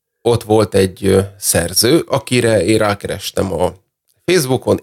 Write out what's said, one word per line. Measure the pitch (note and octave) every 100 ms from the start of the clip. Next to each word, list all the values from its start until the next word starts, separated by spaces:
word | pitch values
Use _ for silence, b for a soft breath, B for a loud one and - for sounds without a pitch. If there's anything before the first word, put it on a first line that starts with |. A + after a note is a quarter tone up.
| _ _
ott | A#2 A2+
volt | G#2 G#2+ G#2
egy, | G2 F#2+ F2+ G2
ö, | G2 G2 -
szerző, | - F2+ E2+ F#2 A2+ D#3+ -
akire | C3+ - B2 A2+ G#2+
én | F2 A2
rákerestem | G#2 G2+ - G2 - - F#2+
a | E2 F2+ F2+ _ _ _ _
Facebookon, | - F3+ C3 B2 G#2+ G2+